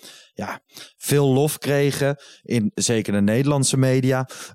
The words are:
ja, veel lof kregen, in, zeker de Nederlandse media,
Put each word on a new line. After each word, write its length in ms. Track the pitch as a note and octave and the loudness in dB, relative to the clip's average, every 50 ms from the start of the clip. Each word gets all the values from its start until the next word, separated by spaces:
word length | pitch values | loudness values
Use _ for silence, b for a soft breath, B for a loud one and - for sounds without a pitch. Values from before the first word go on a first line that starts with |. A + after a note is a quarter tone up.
| B B B B B B B | B B B B B B B
ja, 280 | - G2+ G2+ - - _ B B B B B B | -12 -12 -10 -12 -14 _ B B B B B B
veel 360 | B - - C#3+ C#3+ C#3+ C#3 C3 | B -4 0 2 2 4 4 4
lof 260 | C3 D3 D#3 - - | 2 2 0 -2 -4
kregen, 580 | - - C#3+ C#3+ C#3+ C#3+ C3+ - C#3+ C3+ C#3+ B B B B B B | -4 -2 0 0 0 0 0 0 -2 -2 -2 B B B B B B
in, 280 | - - A#2+ G#2+ - - | -4 -2 -2 -2 -2 -4
zeker 380 | - - - A#2+ A2+ G2+ - G2+ | -4 -2 0 0 0 0 0 0
de 80 | G2+ | 2
Nederlandse 560 | G2+ G2+ A2 A#2+ C3+ C#3+ D3+ C#3 C3 - - | 2 2 2 2 2 2 2 0 0 0 2
media, 520 | C3+ C3 C3 C3 C3 B2+ C3 C3 B2+ C3 B B B B B B | 2 2 2 2 2 2 2 0 0 -2 B B B B B B